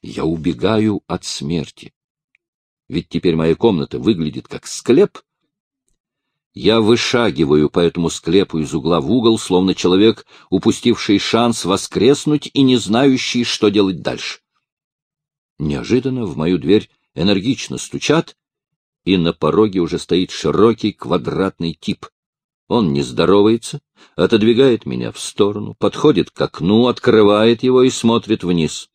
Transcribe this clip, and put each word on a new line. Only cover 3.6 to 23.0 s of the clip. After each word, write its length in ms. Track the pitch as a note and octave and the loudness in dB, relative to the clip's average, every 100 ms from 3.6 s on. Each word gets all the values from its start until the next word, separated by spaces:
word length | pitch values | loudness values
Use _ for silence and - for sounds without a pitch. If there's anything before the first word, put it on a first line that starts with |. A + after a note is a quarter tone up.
| A#2 F2+ C#2 C2 | 2 0 -4 -4
выглядит 500 | D2+ F#2+ D#2 C#2+ - | -2 -2 -4 -8 -14
как 180 | - - | -16 -14
склеп, 540 | - - C3+ G3 - _ _ _ _ _ _ _ _ _ _ _ _ _ | -12 0 2 2 -2 _ _ _ _ _ _ _ _ _ _ _ _ _
Я 260 | G2 F#2+ A2+ | -2 2 4
вышагиваю 920 | G#2+ A#2 - B2 A2+ C#2+ D2+ D2+ D2 | 4 2 2 0 0 0 2 2 2
по 100 | - | 2
этому 300 | E2+ F2 E2 | 0 0 -4
склепу 480 | - - F#2 F2+ E2 | -4 0 0 0 -4
из 160 | C#2+ | -4
угла 260 | - E2 E2+ | -4 0 0
в 100 | C#2+ | 0
угол, 280 | B2 A2+ A2+ | 2 2 0
словно 360 | - F2+ F#2 | 0 0 2
человек, 520 | F2 F#2 F#2 G#2+ A2 - - _ | 0 2 4 4 2 -10 -20 _
упустивший 680 | F#2 A#2+ G2 A#2 A2 - G2+ | 0 0 0 0 0 0 0
шанс 460 | - A2+ A#2+ A2+ | 2 0 0 -2
воскреснуть 840 | F2 F#2+ - F#2 A2 C#3+ - D3 - | -2 -4 -2 0 2 2 0 -2 -2
и 100 | - | 0
не 140 | C3+ B2 | 2 2
знающий, 680 | F2+ A2+ C#3 C3 - B2 | 0 2 2 0 -2 -4
что 260 | A#2+ - G#2 | -4 0 0
делать 320 | G2+ G2 E2+ | 2 0 -2
дальше. 380 | - - - - _ _ _ _ _ _ _ _ _ _ _ _ | -8 -8 -12 -14 _ _ _ _ _ _ _ _ _ _ _ _
Неожиданно 680 | D2+ D2 - B2 C3 B2+ G2+ | -6 -6 -2 -2 -2 -6 -6
в 100 | C2+ | -4
мою 220 | D#2+ F2+ | -2 -2
дверь 320 | C2+ G#2+ - _ _ | 2 0 0 _ _
энергично 640 | - F2+ G2 G#2 B2+ - B1+ | -4 0 0 -2 -6 -8 -12
стучат, 580 | - C#2 - D#3 - _ _ _ _ _ _ _ | -10 -8 0 0 0 _ _ _ _ _ _ _
и 120 | - F#2 | -2 0
на 160 | E2 | 0
пороге 480 | E2 D2+ D#2+ G#2+ F#2 | 0 0 2 0 0
уже 180 | E2 D#2+ | -2 -4
стоит 320 | - F2 F2+ | -2 -2 -2
широкий 600 | - D#2+ D#2 A2+ A2 G#2+ | -4 -2 2 2 2 -4
квадратный 800 | - - F2 - - F#2+ - E2 - | -6 -4 -4 -2 -4 -4 -4 -8 -6
тип. 280 | - - - _ _ _ _ _ _ | -8 -10 -12 _ _ _ _ _ _
Он 240 | A2+ F#2 | 0 0
не 100 | C#2+ | -2